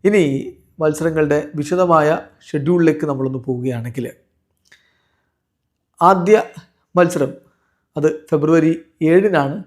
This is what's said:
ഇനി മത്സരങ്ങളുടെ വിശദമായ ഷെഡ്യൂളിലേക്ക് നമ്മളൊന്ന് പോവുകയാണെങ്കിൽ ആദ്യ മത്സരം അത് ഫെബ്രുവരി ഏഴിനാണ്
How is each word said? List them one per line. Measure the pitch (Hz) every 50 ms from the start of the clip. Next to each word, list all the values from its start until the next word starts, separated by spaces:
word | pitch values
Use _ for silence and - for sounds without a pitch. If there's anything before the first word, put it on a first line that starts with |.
| -
ഇനി | 190 208 208 170 143 135 139 - - - _ _ _ _ -
മത്സരങ്ങളുടെ | 160 156 151 151 160 165 160 156 156 147 147 151 147 - -
വിശദമായ | 151 147 - 180 180 185 175 165 160 151 151 160 - - - _ _ _ -
ഷെഡ്യൂളിലേക്ക് | - 151 139 156 175 175 170 160 151 151 -
നമ്മളൊന്ന് | 151 139 131 135 131 131 131
പോവുകയാണെങ്കിൽ | 117 135 127 123 123 131 123 120 113 120 117 131 120 113 - _ _ _ _ _ _ _ _ _ _ _ _ _ _ _ _ _ _ _ _ _ _ _ _ _ _ _ _ _ _ _ _ _ _ _ _ _
ആദ്യ | 165 175 190 185 170 190 214 220 - - - - _ _ _ _ _ _ _
മത്സരം | 175 175 165 - 160 143 131 - - _ _ _ _ _ _ _ _ _ _ _
അത് | 151 143 156 - - - -
ഫെബ്രുവരി | 170 147 143 156 165 165 156 160 165 - - _ _ _
ഏഴിനാണ് | 160 156 165 185 196 214 185 156 139 139 147 214 185